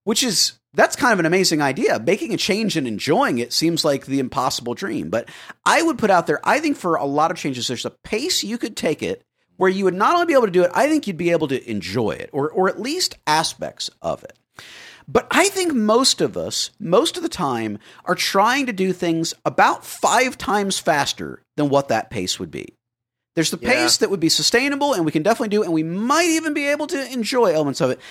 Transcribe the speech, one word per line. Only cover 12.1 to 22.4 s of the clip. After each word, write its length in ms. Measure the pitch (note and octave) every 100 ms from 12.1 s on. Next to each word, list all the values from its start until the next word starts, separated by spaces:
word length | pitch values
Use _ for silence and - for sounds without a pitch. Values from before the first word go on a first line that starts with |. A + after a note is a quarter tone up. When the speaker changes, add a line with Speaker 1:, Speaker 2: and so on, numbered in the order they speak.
Speaker 1:
it, 180 | C2+ -
or, 160 | - D3
or 200 | - F#3+
at 120 | E3
least 380 | A#3 F4 - - -
aspects 640 | D3+ D#3+ - D#2 - - -
of 220 | E2 C#2+
it. 160 | - - _ - - - - - -
But 160 | F3 -
I 180 | A#3+ F#4+
think 240 | F#4+ F4+
most 480 | C4 G#3+ A3+ C4 -
of 160 | D3 E2+
us, 340 | E2 - - -
most 380 | D#3+ G3+ E4 F4+
of 60 |
the 80 | E4
time, 480 | - C#3+ A#2+ A2 G#2 - -
are 100 | -
trying 520 | F3 - G3 G#3 C4+ B3+
to 80 |
do 180 | F#3+ F#3
things 400 | F3+ F3 E3 D#3+ - D3+
about 400 | C#3 A3+ - -
five 500 | - F#3 G#3+ C4 -
times 420 | - G#3 G3 -
faster 640 | - D3+ C3+ - D#2 B1+ _ -
than 140 | D3
what 180 | C#3 C#3
that 220 | A2 -
pace 280 | G#2+ F2+
would 120 | -